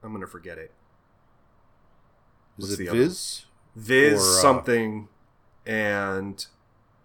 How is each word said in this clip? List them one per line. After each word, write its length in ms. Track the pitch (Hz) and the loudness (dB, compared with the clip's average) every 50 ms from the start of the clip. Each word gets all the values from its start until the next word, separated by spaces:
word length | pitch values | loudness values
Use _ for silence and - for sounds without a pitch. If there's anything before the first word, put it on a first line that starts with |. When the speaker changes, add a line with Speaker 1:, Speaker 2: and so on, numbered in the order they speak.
| - | -16
Speaker 1:
I'm 100 | 110 110 | -12 -10
gonna 140 | 98 95 | -10 -10
forget 300 | - - 87 82 90 85 | -12 -14 -18 -16 -16 -16
it. 140 | 80 80 - _ _ _ _ _ _ _ _ _ _ _ _ _ _ _ _ _ _ _ _ _ _ _ _ _ _ _ _ _ _ _ _ _ _ _ _ _ | -16 -18 -20 _ _ _ _ _ _ _ _ _ _ _ _ _ _ _ _ _ _ _ _ _ _ _ _ _ _ _ _ _ _ _ _ _ _ _ _ _
Speaker 2:
Is 60 | - 98 98 | -12 -8 -8
Speaker 1:
What's 40 | 101 | -6
Speaker 2:
it 40 | |
Speaker 1:
the 120 | 98 95 87 | -6 -6 -4
other 80 | 107 117 | 0 2
Speaker 2:
Viz? 460 | 135 175 180 - - - - - - _ _ _ _ _ _ | 2 0 0 -6 -10 -10 -12 -14 -16 _ _ _ _ _ _
Speaker 1:
one? 80 | 113 107 | -16 -4
Viz 300 | 110 131 131 143 147 104 | 2 4 6 6 6 4
Speaker 2:
Or, 40 | |
uh, 240 | 101 95 95 92 92 | 4 4 4 4 6
Speaker 1:
something 680 | 92 143 127 - - 127 120 117 113 107 107 107 104 - _ _ _ _ _ _ _ _ _ _ _ | 6 6 4 4 2 0 0 0 0 -2 -6 -8 -12 -14 _ _ _ _ _ _ _ _ _ _ _
and, 800 | 113 110 110 107 104 101 101 101 98 95 95 98 101 95 - - - _ _ _ _ _ _ _ _ _ _ | -6 -4 -2 0 0 0 -2 -2 -2 -4 -4 -6 -6 -10 -12 -14 -14 _ _ _ _ _ _ _ _ _ _